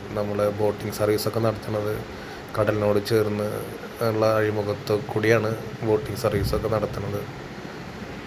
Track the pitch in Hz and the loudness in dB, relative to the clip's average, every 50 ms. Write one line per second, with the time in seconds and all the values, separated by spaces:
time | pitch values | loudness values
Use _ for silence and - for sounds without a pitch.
0 | 101 104 104 107 104 104 104 104 104 104 101 104 107 104 104 - - 104 101 - | -10 -6 -4 -2 -2 -2 0 2 2 2 2 2 0 0 0 0 -4 -6 -2 0
1 | 107 104 107 104 - 110 - 113 113 113 107 107 - - 110 107 104 107 107 113 | 2 2 2 2 0 0 0 2 2 2 0 0 -4 -4 -2 -2 -2 -2 -4 -4
2 | - - - - - - - - - - - 113 107 107 107 107 104 104 104 104 | -6 -10 -12 -12 -12 -12 -12 -12 -12 -6 0 2 2 4 4 4 4 4 4 4
3 | 101 - 117 110 104 104 104 104 104 107 107 107 107 - 104 - - - - - | 4 4 4 4 4 2 0 -2 -2 -2 -4 -6 -6 -8 -10 -10 -10 -12 -4 -2
4 | 120 113 107 110 110 110 110 107 107 107 104 107 101 104 101 - - - 107 104 | 0 0 2 4 4 4 4 4 4 2 2 0 0 0 -2 -2 0 0 0 0
5 | 107 - - 107 107 110 117 113 107 110 113 - - - - - 117 110 107 107 | 0 -2 -2 2 4 6 6 6 4 0 -2 -4 -6 -10 -8 -4 2 2 2 2
6 | - - 104 - - 107 104 101 101 - 107 104 107 107 110 107 104 101 - - | 2 -2 -4 0 0 0 2 2 2 0 0 0 0 0 0 0 0 -2 -4 -6
7 | 98 98 98 101 - - - - - - - - - - - - - - - - | -6 -4 -4 -6 -6 -8 -10 -12 -12 -12 -12 -12 -12 -12 -12 -12 -12 -12 -12 -12
8 | - - - - - | -12 -10 -10 -12 -12